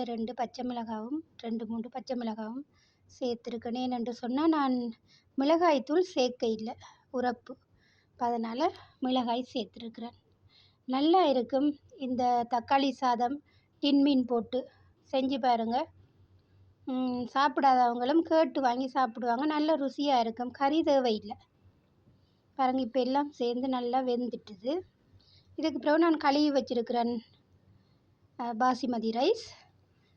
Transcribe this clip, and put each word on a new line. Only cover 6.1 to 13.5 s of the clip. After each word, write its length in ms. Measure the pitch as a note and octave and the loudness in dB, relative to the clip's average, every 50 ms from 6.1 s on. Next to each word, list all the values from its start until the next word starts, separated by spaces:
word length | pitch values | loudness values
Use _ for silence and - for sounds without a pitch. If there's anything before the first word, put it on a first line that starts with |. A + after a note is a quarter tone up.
| - | 2
சேர்க்க 400 | D4+ B3 B3+ B3 - B3+ A3+ A3 | 0 0 0 0 -2 -2 -2 -2
இல்லை 180 | G#3+ A3 A3+ - - - - - _ _ _ | -2 -6 -10 -10 -12 -16 -20 -20 _ _ _
உரப்பு, 420 | - B3+ B3 B3 A#3+ A#3+ _ - C4 - _ _ _ _ _ _ _ _ _ | -4 -2 -2 -2 -2 -4 _ -18 -20 -20 _ _ _ _ _ _ _ _ _
அப்ப 220 | _ _ - B3 | _ _ -6 -4
அதனால 440 | A#3+ A#3+ A#3 A3+ A3+ A3+ B3+ D#4 F#4+ F#4 - - - _ _ | -2 -2 -2 -4 -6 -4 -2 -2 -2 -2 -6 -12 -20 _ _
மிளகாய் 440 | - B3+ B3+ B3+ A#3+ A#3 A#3 B3 B3+ - | -4 0 0 0 0 0 -2 -4 -4 -6
சேர்த்துருக்குறேன். 680 | - C4 G#3+ - - A3+ A#3 A3+ A3+ - A3+ A#3+ - _ _ _ _ _ _ _ _ _ _ _ _ _ _ - | -6 -8 -8 -8 -12 -14 -16 -14 -14 -14 -14 -14 -16 _ _ _ _ _ _ _ _ _ _ _ _ _ _ -2
நல்லா 360 | B3+ C4+ C#4+ D#4+ F4 F#4+ F4+ | 0 2 4 6 6 6 6
இருக்கும் 440 | D4 C4 B3+ A#3 - C#4+ C4 C#4+ D4 D4 - _ _ - - | 6 4 2 0 0 0 2 2 0 0 -2 _ _ -12 -8
இந்த 240 | C#4 B3 B3+ A#3+ B3 B3 B3 A#3+ A#3+ A#3 | -6 -4 -2 0 0 2 2 0 0 0
தக்காளி 420 | - A#3 A#3 - C#4 C#4 C4+ C#4 B3 | -2 -4 0 2 2 4 4 2 0
சாதம் 440 | - C4+ B3 A#3+ A3+ B3 A#3+ C#4+ D4 - _ | 0 0 0 2 2 0 -2 -2 -6 -10 _